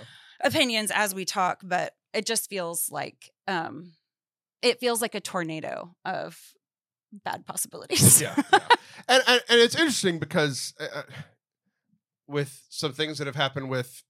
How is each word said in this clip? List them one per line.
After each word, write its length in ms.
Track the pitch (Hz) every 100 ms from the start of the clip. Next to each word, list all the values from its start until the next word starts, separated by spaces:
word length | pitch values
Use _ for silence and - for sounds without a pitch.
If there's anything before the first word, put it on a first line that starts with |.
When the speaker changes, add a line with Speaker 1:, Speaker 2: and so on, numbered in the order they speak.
| - - - -
Speaker 1:
opinions 480 | 277 302 262 220 214
as 200 | - 208
we 100 | 190
talk, 360 | 180 208 180 -
but 300 | 185 180 - _ _
it 140 | - 214
just 220 | 220 -
feels 380 | 196 170 170 -
like, 400 | 143 135 _ - _ -
um, 440 | 180 160 - 175 160 _ _ _ _ _ _
it 160 | 247 233
feels 200 | 247 226
like 140 | 226
a 60 | 208
tornado 760 | - 185 165 160 - - 175 180
of 340 | - 190 156 165 - _ _ _ _ _ _
bad 340 | 208 - - -
possibilities. 720 | - - - - 339 - -
Speaker 2:
Yeah, 140 | 143 - -
yeah. 60 | 381 - 453 - - -
And, 140 | 262 233
and, 140 | 247 -
and 120 | 240
it's 140 | 233
interesting 440 | 294 320 208 190 165
because, 560 | 156 175 151 123 - -
uh, 60 | 151 143
uh, 40 | - 131 - _ _ _ _ _ _ _ _ _ _
with 340 | 147 139 - _
some 240 | - 151
things 260 | 131 156 143
that 80 | 139
have 80 | 135
happened 320 | 135 139 135
with, 320 | 131 123 -